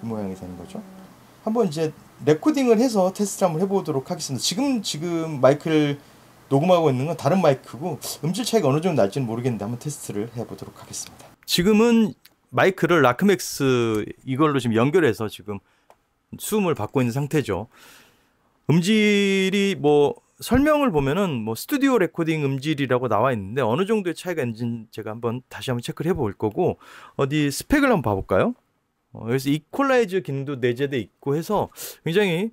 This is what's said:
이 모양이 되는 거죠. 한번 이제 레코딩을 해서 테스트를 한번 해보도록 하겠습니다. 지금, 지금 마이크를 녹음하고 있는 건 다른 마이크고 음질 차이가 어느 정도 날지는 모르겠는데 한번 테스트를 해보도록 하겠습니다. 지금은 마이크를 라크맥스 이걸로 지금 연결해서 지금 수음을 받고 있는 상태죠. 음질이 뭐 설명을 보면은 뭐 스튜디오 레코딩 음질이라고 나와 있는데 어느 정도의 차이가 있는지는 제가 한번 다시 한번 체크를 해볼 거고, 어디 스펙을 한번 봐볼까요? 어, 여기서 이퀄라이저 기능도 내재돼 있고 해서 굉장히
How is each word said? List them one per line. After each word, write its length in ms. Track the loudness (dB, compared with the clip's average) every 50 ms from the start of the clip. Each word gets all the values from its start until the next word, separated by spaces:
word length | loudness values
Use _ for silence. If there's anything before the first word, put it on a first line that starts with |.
| -8
이 20 |
모양이 300 | -8 -6 -6 -6 -8 -8
되는 200 | -10 -12 -14 -14 -14
거죠. 240 | -16 -14 -14 -14 -14 -14 -20 -20 -20 -20 -20 -20 -20 -20 -20 -10 -6
한번 240 | -4 0 0 0 0
이제 240 | 0 -2 -4 -4 -4 -8 -20 -20 -20 -6 2
레코딩을 520 | 2 2 4 4 0 2 2 4 4 4 4
해서 340 | 4 2 4 2 2 2
테스트를 380 | 2 -2 -4 -4 -2 0 0 0
한번 120 | 2 0 -2
해보도록 460 | 0 0 -2 -2 0 -4 -4 -2 -4
하겠습니다. 300 | -8 -8 -6 -6 -6 -4
지금, 400 | -2 -4 -2 0 0 0 0 -2
지금 600 | -4 -4 -6 -6 -4 -4 -2 -2 -4 -4 -4 4
마이크를 580 | 4 4 4 4 0 0 2 2 2 2 0 -4 -8 -20 -20 -20 -20 -20 -20 -20 -6 0
녹음하고 420 | 0 2 4 4 4 4 4 2
있는 160 | 2 0 -2 -4
건 100 | -4 -2
다른 240 | 0 2 2 4
마이크고 580 | 4 4 2 2 -2 -16 -14 -10 -8 -8 -8 -8 -10 -12 -12 -6 -6
음질 220 | -4 -4 -4 -4
차이가 240 | 0 0 2 2 4
어느 100 | 2 2
정도 200 | 0 0 2 2
날지는 260 | 2 2 0 -4 -4 -4
모르겠는데 380 | -4 -4 -2 -4 -4 -4 -6
한번 140 | -6 -8 -8
테스트를 500 | -8 -10 -10 -10 -12 -10 -6 -6 -6 -6 -8 -10
해보도록 440 | -10 -10 -10 -14 -14 -16 -16 -20
하겠습니다. 440 | -20 -16 -14 -14 -14 -14 -16 -20 -20 -20 -20 _ _
지금은 680 | -4 -2 0 2 4 4 4 4 4 4 4 4 2 -2 _ _ -20 _ _ _ _ 0
마이크를 460 | 2 2 2 2 2 0 2 4 4
라크맥스 1040 | 4 4 4 4 4 2 2 2 0 -8 -6 -2 0 2 2 2 2 2 0 -2 -2 -4 -10 _ _
이걸로 360 | -6 0 2 2 2 2 2
지금 160 | 0 2 2
연결해서 520 | 4 4 4 4 4 4 4 2 0 -4 -8
지금 320 | -8 -12 -12 -12 -12 -12 _ _ _ _ _ _ -20 _ _ _ _ _ _ _ -16 -12
수음을 340 | -8 -4 -2 0 0 0 0
받고 280 | -2 -4 -2 0 0
있는 100 | 0 2
상태죠. 560 | 0 -2 -4 0 0 -2 0 0 -4 -4 -4 -10 _ -20 -20 -20 -20 -20 -20 _ _ _ _ _ _ _ _ _ _ _ _ 2
음질이 1040 | 2 2 4 4 2 4 4 4 4 4 2 2 2 2 0 0 0 0 0 0 -2 0
뭐 380 | 2 4 4 6 4 2 0 -4 _ _ _ _
설명을 520 | -4 -2 0 2 2 2 2 2 2 2
보면은 380 | 0 0 0 0 0 0 0 -2
뭐 240 | -2 -4 -4 -6 -6
스튜디오 420 | -8 -6 -6 -4 0 0 2 2 2
레코딩 460 | 2 0 _ -4 -2 -2 0 0 0
음질이라고 640 | -2 -2 -2 -4 -4 -4 -2 -2 0 0 0 0 0
나와 260 | 0 2 2 2 0
있는데 280 | -2 -6 -6 -4 -2
어느 240 | 0 0 0 0 0
정도의 300 | 0 0 -2 -2 -4 -6
차이가 260 | -6 -8 -8 -4 -4
있는지는 460 | -4 -4 -4 -4 -4 -6 -6 -6 -10 -14
제가 200 | -14 -12 -10 -10
한번 300 | -10 -6 -6 -4 -4 -6 -10 _
다시 200 | -16 -12 -6 -4
한번 120 | -4 -4
체크를 300 | -4 -8 -8 -4 -2 -2
해볼 220 | -2 0 -2 -4 -4
거고, 440 | _ -4 -4 0 0 0 0 0 _ -10 -20 -20 -20 -20 -20 _
어디 360 | -2 -2 0 2 2 2 0
스펙을 380 | 0 -4 -2 _ 2 4 4 4
한번 120 | 4 2
봐볼까요? 520 | 2 0 -2 -2 0 2 2 4 4 2 0 _ _ _ _ _ _ _ _ _ _ _ _
어, 120 | -12 -6 -4
여기서 220 | -2 -2 0 0
이퀄라이저 720 | -2 -2 -2 _ -4 -2 0 2 4 2 2 2 0 -4
기능도 360 | -4 -2 -6 -6 -4 -6 -6 0
내재돼 400 | 0 0 0 0 -2 -2 -2 -4
있고 380 | -4 -6 _ _ -4 -2 -2
해서 340 | -2 -2 -2 0 -2 -2 -2 _ -14 -16 -16 -16 -8 _
굉장히 480 | 0 2 2 2 2 0 0 -2 -4